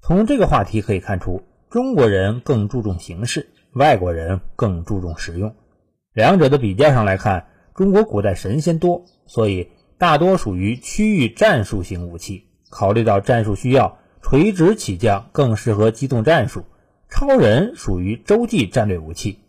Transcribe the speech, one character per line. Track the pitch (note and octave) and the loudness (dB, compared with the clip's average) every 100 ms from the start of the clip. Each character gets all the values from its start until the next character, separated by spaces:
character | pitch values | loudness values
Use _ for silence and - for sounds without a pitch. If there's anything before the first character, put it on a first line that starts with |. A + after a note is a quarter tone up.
从 | - F3 A3 | 2 0 2
这 | C#4+ | 2
个 | E3+ | 2
话 | C3 | 2
题 | G2 G#2+ | 0 -4
可 | G#2 | -2
以 | F#2+ | -4
看 | - F#2+ | -4 -6
出， | F#2 F2 _ _ _ | -4 -8 _ _ _
中 | A#3 C4 | -4 -2
国 | G#3 A2+ | 2 2
人 | G2 F#2+ A#2+ | 2 0 -4
更 | - A#2+ G#2 | -2 -2 -2
注 | C3 | -4
重 | G#2 F2+ | -4 -6
形 | - F2 | -10 -10
式， | A#2+ D#3+ - _ _ | -6 -6 -10 _ _
外 | B2+ D3+ A2+ | 0 2 2
国 | F2+ | -2
人 | - E2 F#2+ - - | -4 -4 -6 -6 -4
更 | A2+ F2 | -4 -4
注 | E2 G2 | -6 -6
重 | F2+ D#2+ | -6 -10
实 | - F2 | -10 -8
用。 | G#2+ - _ _ _ _ _ | -8 -8 _ _ _ _ _
两 | G#2+ A#2 F#3+ | 0 2 4
者 | C#3 | 4
的 | C#3 | 2
比 | A2 | 0
较 | F#2+ D3 | 2 4
上 | B2+ | 4
来 | G#2 F#2+ | 2 0
看， | G#2+ F2+ - _ _ - | -2 -4 -6 _ _ -2
中 | G3 | 2
国 | G3 | 4
古 | A3 G2+ | 2 0
代 | G2+ | -2
神 | F#2 F#2+ C3+ | -2 -2 -2
仙 | E3 E3 | 0 0
多， | F3+ F3 - _ _ | 0 0 -6 _ _
所 | - G#2+ | -2 0
以 | F#2 - _ _ _ | -2 -8 _ _ _
大 | F3 D3 | 2 4
多 | F3 F#3 | 2 2
属 | A2 F#2 | -2 -4
于 | G2 C3 | -4 -4
区 | - - G#3+ G3+ | -6 -2 0 2
域 | A2+ | 0
战 | - G#3+ D3 | 2 2 2
术 | G2 G2+ | -2 -6
型 | F2+ F2 F2 | -6 -10 -10
武 | E2+ | -14
器。 | - F#2+ _ _ _ | -14 -16 _ _ _
考 | - G2 | -2 0
虑 | G#2+ | 2
到 | A2+ G2 | 2 0
战 | - A#2+ | 2 0
术 | G#2+ | 0
需 | G2+ B2+ | -2 2
要， | C3+ G2 - _ _ | 2 2 -4 _ _
垂 | - C3 G3+ | 0 4 2
直 | F#3+ E3 | 4 2
起 | G#3+ - F2+ | 2 -4 -2
降 | A2+ G2 A2 | 0 0 -2
更 | - C3 | -2 0
适 | A2 - | 0 -2
合 | G#2 A2 | 2 0
机 | A2 C3+ | 0 -4
动 | A#2+ | 0
战 | A2+ E3 G#2+ | 2 2 0
术， | G2+ - _ _ _ _ | -6 -16 _ _ _ _
超 | - C#4 C4+ | 0 2 4
人 | A#2+ A#2 G#3+ E4 | 4 4 0 -4
属 | - F2+ | -6 -4
于 | F#2 A#2 | -4 -6
洲 | - G#3 A#3+ | 0 0 2
际 | G#3 G2 | -2 0
战 | C3 G#2 | -2 -2
略 | F2 | -4
武 | D#2 | -8
器 | E2 A2 - | -8 -8 -10